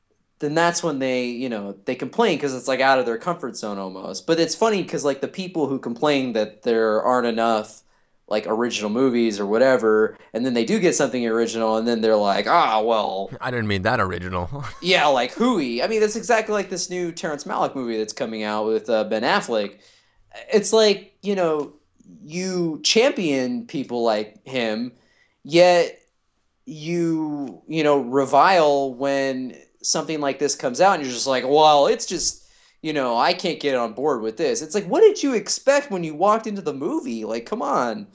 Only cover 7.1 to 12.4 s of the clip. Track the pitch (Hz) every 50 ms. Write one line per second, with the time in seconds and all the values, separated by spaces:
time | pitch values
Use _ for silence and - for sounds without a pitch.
7.1 | 127 127 120 120 110 113 117 117 113 107 107 - - - _ _ _ _ _ _
8.1 | _ _ _ - - 107 107 - 110 110 120 120 - 104 104 107 104 120 135 131
9.1 | 117 120 117 113 104 98 104 98 107 113 127 135 131 120 107 110 107 107 110 107
10.1 | - - - - - 113 120 131 123 117 110 - 202 226 180 170 131 - 151 131
11.1 | 127 127 120 117 110 113 117 117 110 117 113 110 110 110 113 120 120 110 110 110
12.1 | 110 107 104 101 98 98